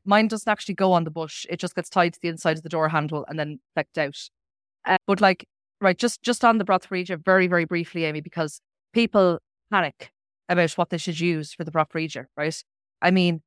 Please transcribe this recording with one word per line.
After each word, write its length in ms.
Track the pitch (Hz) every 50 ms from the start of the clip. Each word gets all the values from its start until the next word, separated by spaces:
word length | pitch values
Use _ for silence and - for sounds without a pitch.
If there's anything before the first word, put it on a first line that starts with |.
| -
mine 240 | 196 202 214 220 208
doesn't 220 | 220 208 - 226
actually 240 | 208 - - - 180
go 180 | - 190 185
on 120 | 180 170 165
the 60 | 156
bush. 360 | 151 160 160 151 - - - -
It 100 | 175 -
just 160 | - 175 -
gets 140 | 180 165 -
tied 240 | - 190 175 170
to 80 | 170 _
the 80 | - 170
inside 300 | 165 160 - 165 160 156
of 40 |
the 60 | 160 160
door 220 | 170 160 156 156
handle 340 | 160 151 147 151 156 147 -
and 120 | - 151 156
then 200 | 147 151 151 - _ _ _
fecked 220 | 160 147 - _
out. 220 | 165 151 143 143 - - - _ _ _ _ _ _ _ _ _ _ -
Uh, 140 | - 190 - -
but, 140 | - - 90
like, 280 | - - 185 - - - _ _ _ _ _ _
right, 180 | 202 185 180 -
just, 240 | 240 233 - -
just 220 | - 240 240 - 247
on 140 | 233 226 220
the 60 | 190
Brat 180 | 202 190 185 - -
Bríde, 340 | 196 180 180 185 185 156 -
very, 220 | 190 185 190 185
very 180 | 175 180 170 165
briefly, 400 | 160 175 170 165 - - 170 160
Amy, 160 | 156 156 151
because 400 | 156 - - 170 160 156 - - _ _ _ _ _ _
people 460 | - 233 233 220 - 208 185 180 165 - - _ _ _ _ _
panic 400 | 208 190 170 143 - - - - _ _ _ _ _ _ _ -
about 240 | 175 175 170 156
what 180 | - - 170 -
they 80 | 180 165
should 220 | - 180 160 160
use 340 | 175 175 165 156 147 - -
for 100 | - 165
the 60 | 156
Brat 200 | 156 160 156 -
Bríde, 360 | - 165 160 151 - 123 135 - _
right? 260 | 151 151 160 160 - - _ _ _ _ _ _ _
I 80 | - 180
mean, 320 | 190 185 180 175 165 156 -